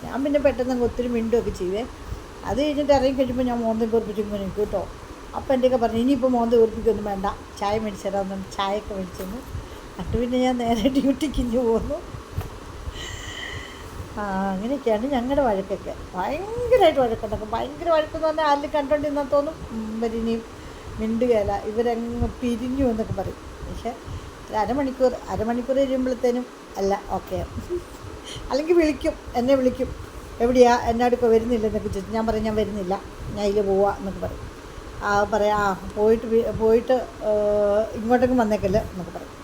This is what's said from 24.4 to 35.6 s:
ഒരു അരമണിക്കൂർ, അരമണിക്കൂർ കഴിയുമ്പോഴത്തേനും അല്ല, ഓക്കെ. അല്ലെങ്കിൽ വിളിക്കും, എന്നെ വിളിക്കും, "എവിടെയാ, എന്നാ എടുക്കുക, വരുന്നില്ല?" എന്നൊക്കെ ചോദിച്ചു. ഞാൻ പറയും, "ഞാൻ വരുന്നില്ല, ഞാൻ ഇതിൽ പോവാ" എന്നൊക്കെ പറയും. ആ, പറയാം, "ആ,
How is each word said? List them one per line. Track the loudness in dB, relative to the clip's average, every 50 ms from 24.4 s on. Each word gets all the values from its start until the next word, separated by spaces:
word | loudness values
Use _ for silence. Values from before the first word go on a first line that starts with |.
| -14 -6
ഒരു | -2
അരമണിക്കൂർ, | -2 0 0 0 0 0 -2 2 2 2 2 2 0 -6 -6
അരമണിക്കൂർ | -4 -2 0 0 0 -2 0 0 2
കഴിയുമ്പോഴത്തേനും | 2 4 4 2 0 0 0 0 2 2 2 2 0 -4 -6 -12 -18 -18 -12 -6
അല്ല, | -2 0 0 0 -2 -2 -4
ഓക്കെ. | -6 -6 -4 -6 -6 -6 -6 -6 -8 -10 -8 -6 -6 -8 -8 -10 -16 -14 -14 -14 -14 -14 -14 -14 -12 -12 -6 -2
അല്ലെങ്കിൽ | -2 -2 2 4 6
വിളിക്കും, | 6 6 4 2 2 -2 -2 -2 -2 -12 -4 -2
എന്നെ | 0 4 4 4
വിളിക്കും, | 6 6 2 2 2 -4 -4 -4 -10 -12 -14 -14 -14 -14 -14 -2 0
"എവിടെയാ, | 2 4 8 8 8 8 8
എന്നാ | 4 4 0 2 2 4
എടുക്കുക, | 2 4 4 6 6
വരുന്നില്ല?" | 6 6 4 2 0 2 0
എന്നൊക്കെ | 0 0 0 -2 -2
ചോദിച്ചു. | -4 -4 -6 -4
ഞാൻ | -2 -2 0
പറയും, | 0 0 0 0
"ഞാൻ | 0 0
വരുന്നില്ല, | 0 0 0 -2 -4 -2 -2 -2 -4 -4 -12 -14 -12 -10 -8 -6
ഞാൻ | -2 0
ഇതിൽ | 2 2 2
പോവാ" | 2 4 4 4 4 4 2 -2
എന്നൊക്കെ | -6 -8 -6 -6
പറയും. | -6 -8 -8 -8 -12 -12 -14 -14 -16 -16 -16 -14 -14 -14 -12 -6
ആ, | -2 2 2 2 2
പറയാം, | 2 2 2 2 4 4
"ആ, | 2